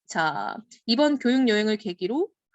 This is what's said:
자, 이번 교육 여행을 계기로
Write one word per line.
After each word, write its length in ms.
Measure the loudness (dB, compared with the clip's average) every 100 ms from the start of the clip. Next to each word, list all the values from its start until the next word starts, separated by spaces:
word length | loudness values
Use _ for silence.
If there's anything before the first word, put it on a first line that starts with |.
| -8
자, 500 | -2 -2 -2 -6 -10 -14 -10 -2
이번 320 | 2 2 2
교육 300 | 2 2 2
여행을 280 | 2 2 -2
계기로 520 | -4 -6 -4 -2 -4 _ _